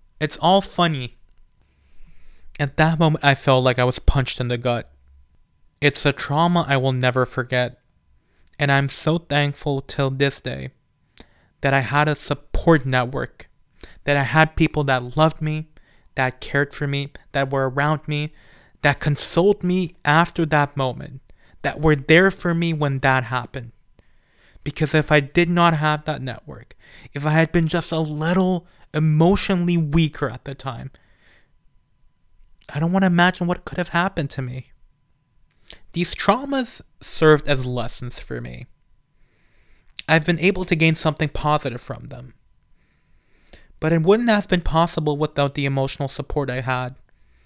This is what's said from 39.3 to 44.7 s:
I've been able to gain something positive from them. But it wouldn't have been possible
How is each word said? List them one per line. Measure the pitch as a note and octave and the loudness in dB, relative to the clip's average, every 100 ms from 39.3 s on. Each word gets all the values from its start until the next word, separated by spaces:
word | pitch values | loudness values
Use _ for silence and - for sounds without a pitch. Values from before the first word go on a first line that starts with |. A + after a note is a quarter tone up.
| _ _ _ _ _ _ - - | _ _ _ _ _ _ -12 0
I've | D#3+ D#3 | 0 2
been | E3 | 0
able | F3 F#3+ F3 | 0 0 -2
to | D#3+ | 2
gain | D#3+ D#3 | 2 2
something | D#3+ C#3+ D3+ | -2 -2 -4
positive | - D3+ D3 C3+ A#2 | -2 0 -2 -2 -8
from | - A#2 A#2+ | -10 -14 -14
them. | B2 B2+ - _ _ _ _ _ _ _ _ _ _ _ - - - | -16 -18 -20 _ _ _ _ _ _ _ _ _ _ _ -20 -20 -6
But | D#3+ | 0
it | E3 | 2
wouldn't | E3 G#3+ A#3+ | 4 4 4
have | G#3 - | 2 2
been | F3+ | 0
possible | - | 2